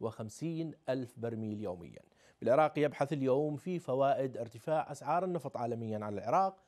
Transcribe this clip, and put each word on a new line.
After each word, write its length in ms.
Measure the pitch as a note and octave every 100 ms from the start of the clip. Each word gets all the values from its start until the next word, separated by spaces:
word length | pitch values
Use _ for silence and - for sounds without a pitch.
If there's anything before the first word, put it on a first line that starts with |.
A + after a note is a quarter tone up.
وخمسين 720 | A2 A2 A2 - D#3+ D#3+ D#3+ C#3+ -
ألف 300 | C3 A#2+ -
برميل 420 | A2+ A2 A2 G#2
يوميا. 420 | G2+ F2+ D2+ G#1+ - _ - _
بالعراق 380 | A2+ C3+ D#3 D3+
يبحث 340 | D3 - C#3
اليوم 440 | D3+ C3 C3 D3+ D3
في 220 | F#3 F3
فوائد 580 | - C3 C#3 C3 C3+ A2+
ارتفاع 560 | A#2 A2+ - D#3 -
أسعار 320 | D3 C3+ E3+
النفط 320 | F#3 F3 C#3 A#2+
عالميا 480 | A#2+ A#2 A2+ G#2+
على 100 | G#2+
العراق، 420 | G2+ A#2 E3 F#3+ F#3+